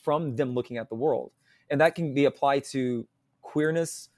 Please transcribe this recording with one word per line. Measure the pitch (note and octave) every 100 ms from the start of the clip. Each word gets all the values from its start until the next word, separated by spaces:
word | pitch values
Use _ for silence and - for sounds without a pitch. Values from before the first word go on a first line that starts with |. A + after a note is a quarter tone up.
from | - D3+ D#3 A#2
them | C3
looking | B2 - A#2+
at | A2+
the | A2+
world. | D3+ A#2+ - _ _ _ -
And | C#3+
that | E3 F3
can | D#3+
be | C3+ C#3
applied | - C#3+ C#3 -
to | C3+ B2+ A#2+ - _ _ _
queerness, | - D3+ D#3 E3 D#3+ - -